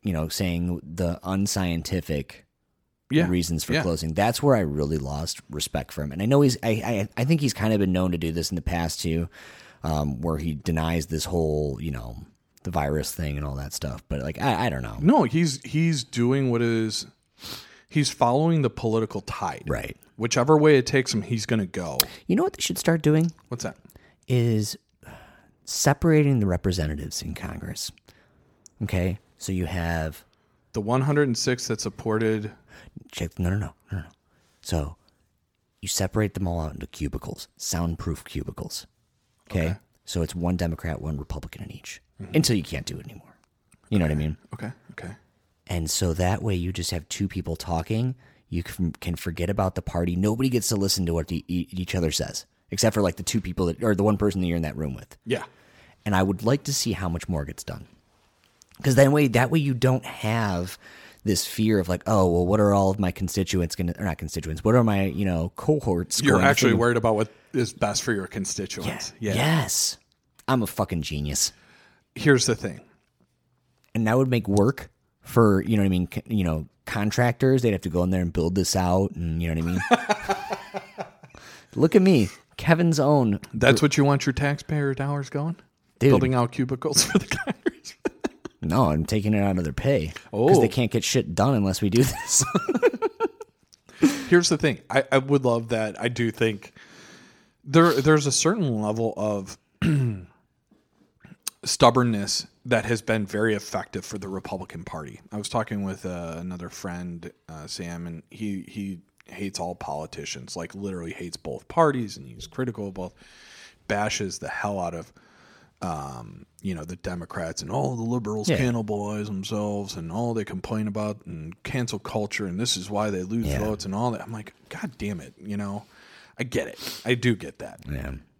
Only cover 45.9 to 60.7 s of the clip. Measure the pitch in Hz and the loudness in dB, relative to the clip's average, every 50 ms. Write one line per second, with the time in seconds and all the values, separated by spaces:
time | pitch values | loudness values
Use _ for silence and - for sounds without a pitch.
45.9 | - - 98 87 82 87 90 90 101 - - 113 98 90 87 90 90 - 85 - | -2 0 0 0 0 2 2 0 0 0 -2 -2 -2 -2 -2 -4 -4 -4 -6 -4
46.9 | - 85 78 _ - - 101 95 - 98 82 85 82 - - - 85 82 85 - | -6 -6 -8 _ -6 -4 -4 -4 -2 -6 -4 -4 -6 -6 -4 -4 -4 -4 -2 -2
47.9 | 110 110 120 127 127 _ _ _ _ _ _ _ - 85 85 - - - 90 82 | -2 -2 0 -2 -4 _ _ _ _ _ _ _ -6 -6 -4 -6 -4 -2 -2 -2
48.9 | - - - 87 85 - - 90 82 - 85 92 98 - 98 92 - - - - | -2 -4 -6 -6 -6 -6 -6 -8 -4 -4 -2 -2 0 0 0 0 -2 -4 -8 -4
49.9 | - 85 87 87 87 87 95 107 113 117 131 135 123 120 104 - - 101 98 98 | -2 -2 0 0 0 2 2 2 2 2 0 2 2 0 0 0 0 0 2 0
50.9 | - 98 92 85 82 82 78 - 85 80 - - 87 90 82 - - 92 90 - | 0 0 0 0 0 -2 -2 -2 -4 -6 -4 -4 -4 -4 -4 -4 -6 -8 -6 -4
51.9 | - 92 85 78 76 - - - - - - _ _ _ _ _ - 98 - 113 | -2 0 0 0 0 -2 -4 -4 -6 -12 -12 _ _ _ _ _ -4 2 2 2
52.9 | - 110 101 90 - - 92 - - 113 - 95 85 - 92 85 82 - - 110 | 2 4 0 0 0 -2 -6 -2 -2 -2 -2 -2 -2 -2 0 -2 0 0 0 0
53.9 | 104 90 101 107 104 101 104 104 92 98 92 87 85 85 82 78 55 62 78 71 | 2 4 4 4 4 4 2 0 2 2 0 0 0 0 -2 -2 -4 -4 -6 -6
54.9 | 64 - - _ - _ _ 113 123 - - - _ _ _ _ _ - - - | -6 -8 -12 _ -20 _ _ -4 -4 -4 -4 -10 _ _ _ _ _ -20 -20 -20
55.9 | _ _ _ 107 101 92 95 95 101 90 104 110 135 147 - - 139 - - 120 | _ _ _ 0 2 2 2 2 0 0 0 0 0 0 0 -4 -4 -2 -2 -2
56.9 | 98 85 98 87 85 85 - - 92 76 71 71 76 - - - - - - - | -4 -4 -4 -4 -4 -4 -4 -4 -4 -4 -4 -6 -10 -12 -12 -12 -12 -12 -14 -20
57.9 | _ _ _ _ _ _ _ _ _ _ _ _ _ _ - _ _ - - 139 | _ _ _ _ _ _ _ _ _ _ _ _ _ _ -20 _ _ -4 0 4
58.9 | 127 135 139 135 143 151 147 131 113 120 127 123 165 165 143 139 131 120 123 127 | 6 8 8 8 8 6 4 4 4 4 2 4 2 2 2 2 0 2 2 2
59.9 | 127 127 - - - - - 107 110 117 110 101 92 87 90 90 | 2 2 -2 -8 -12 -4 -2 0 0 2 0 0 0 0 -2 -4